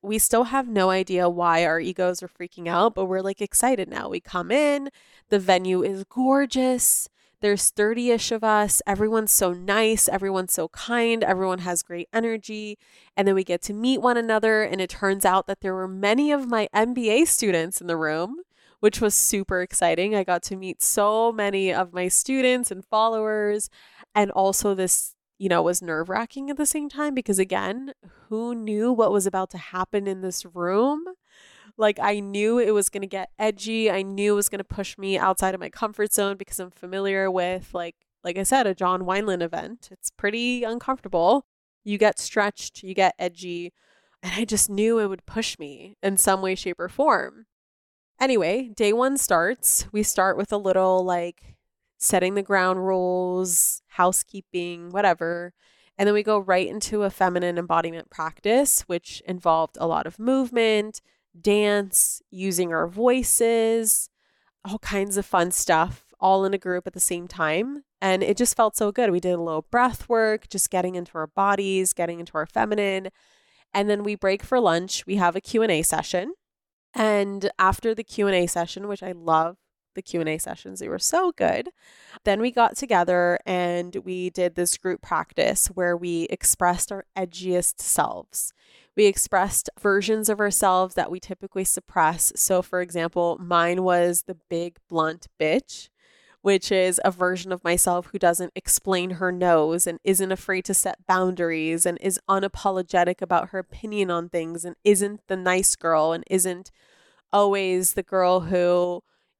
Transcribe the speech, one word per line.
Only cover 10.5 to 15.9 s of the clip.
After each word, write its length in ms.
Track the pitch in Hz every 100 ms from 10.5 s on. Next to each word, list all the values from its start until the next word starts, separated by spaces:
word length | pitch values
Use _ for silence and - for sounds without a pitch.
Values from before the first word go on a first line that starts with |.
so 160 | - 160
kind. 540 | - - 240 233 226
Everyone 360 | 214 185 190 185
has 240 | 180 175
great 260 | - 175 175
energy. 680 | 226 226 226 - 214 214 208 _ _ _ -
And 100 | 196
then 100 | 190
we 100 | 190
get 160 | 175
to 100 | -
meet 260 | 208 240 262
one 180 | 240 240
another. 460 | 226 220 220 214
And 180 | 214 190
it 80 | 185
turns 340 | - 196 196
out 240 | 190 185 -
that 140 | 196
there 140 | 196 185
were 120 |
many 440 | 185